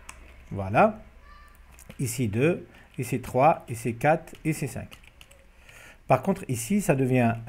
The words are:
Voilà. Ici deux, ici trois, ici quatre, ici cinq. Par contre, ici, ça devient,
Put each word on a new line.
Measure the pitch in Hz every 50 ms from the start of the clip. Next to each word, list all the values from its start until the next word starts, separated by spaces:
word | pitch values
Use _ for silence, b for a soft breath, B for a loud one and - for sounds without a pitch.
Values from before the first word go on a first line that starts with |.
| B B - - - - - - - -
Voilà. | - 101 98 95 101 143 190 220 214 - - - - - - - - - - - - - - - - - - - - -
Ici | 143 113 - - 127 107
deux, | 95 113 135 160 185 - - b b b b b b -
ici | 131 - - 117
trois, | - - - 123 135 156 170 - - -
ici | 123 110 - 127 113
quatre, | 117 - 147 160 165 - - - - -
ici | 160 156 - 156 131
cinq. | - - - - - - - - - - - - - - - b b b b b b b b b b b - -
Par | 135 131
contre, | - - 190 - - -
ici, | 131 110 - - 196 208
ça | 190 - 151
devient, | 131 135 123 131 127 120 117 110 113 -